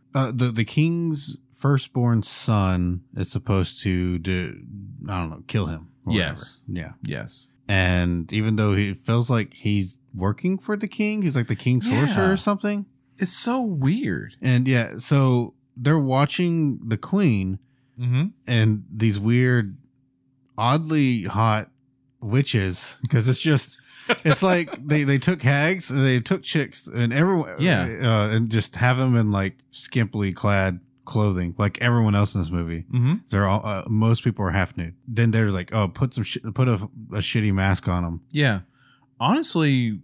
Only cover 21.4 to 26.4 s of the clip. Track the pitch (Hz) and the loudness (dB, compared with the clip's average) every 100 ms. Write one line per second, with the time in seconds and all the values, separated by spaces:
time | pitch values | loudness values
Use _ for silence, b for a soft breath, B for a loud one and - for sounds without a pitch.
21.4 | 113 107 - _ _ _ _ _ 110 123 | 2 2 -2 _ _ _ _ _ -2 0
22.4 | 139 113 95 90 - - - 123 113 127 | 2 0 0 -2 -8 -8 -2 0 2 0
23.4 | 160 143 - - B B B 214 160 143 | 2 2 0 -8 B B B -2 2 2
24.4 | 190 180 156 - 147 151 139 139 175 180 | 2 2 0 -8 0 2 2 2 2 0
25.4 | 127 143 151 190 - 135 135 127 - 190 | 2 2 2 0 -2 0 2 2 0 -4